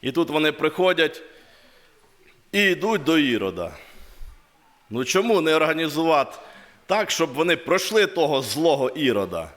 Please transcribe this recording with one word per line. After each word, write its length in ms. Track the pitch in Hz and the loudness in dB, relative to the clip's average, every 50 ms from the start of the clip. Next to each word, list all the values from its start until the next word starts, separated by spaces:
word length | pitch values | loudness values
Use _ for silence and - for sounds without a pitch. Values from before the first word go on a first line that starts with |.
| - | -6
І 100 | 127 135 | -4 0
тут 180 | 160 165 - | 0 -2 0
вони 220 | 147 151 156 151 147 | 0 0 0 0 0
приходять 680 | - 139 156 - - 180 185 180 160 160 151 - - - - - - - - - - _ - _ - _ _ _ _ _ _ _ _ _ - _ _ _ _ - | 0 -2 -4 0 2 2 2 4 2 0 0 0 -8 -20 -20 -20 -20 -20 -20 -20 -20 _ -20 _ -20 _ _ _ _ _ _ _ _ _ -20 _ _ _ _ 0
і 100 | 196 202 | 2 4
йдуть 420 | 196 180 151 156 214 226 196 143 | 4 2 0 -2 -2 -2 -2 0
до 140 | 139 165 160 | 2 2 2
Ірода. 540 | 147 135 120 107 101 95 87 87 87 82 - - - - - - - - - - - - - - _ _ _ _ _ _ _ _ _ _ | 2 2 0 0 -2 -4 -4 -6 -8 -8 -10 -14 -20 -20 -20 -20 -20 -20 -16 -16 -16 -16 -16 -20 _ _ _ _ _ _ _ _ _ _
Ну 140 | 107 117 131 | -6 -6 -4
чому 360 | 127 - 185 202 233 220 190 | 0 0 0 2 2 2 2
не 140 | 160 160 156 | 2 2 2
організувати 840 | 160 156 156 160 156 165 156 143 151 160 165 160 147 135 - - - - - - - - - - _ _ | 2 2 2 0 -2 -2 -4 -2 -2 2 2 2 2 2 0 -4 -18 -20 -20 -20 -20 -20 -20 -20 _ _
так, 240 | - 185 208 202 - | -2 -2 -2 0 -2
щоб 220 | - - 165 151 127 | 0 -2 -2 -2 0
вони 240 | 135 160 175 170 | -2 0 0 0
пройшли 500 | - - - 165 185 185 - 214 220 208 | -2 0 -2 -2 0 0 0 2 2 2
того 360 | 185 196 175 165 143 151 135 135 | 2 2 0 0 2 2 0 -2
злого 480 | 110 101 143 160 170 151 139 135 127 | -2 -4 0 2 2 2 2 0 -2
Ірода 580 | - 151 151 131 113 101 98 90 90 85 80 80 - | -2 0 0 0 0 0 -2 -4 -6 -8 -10 -10 -14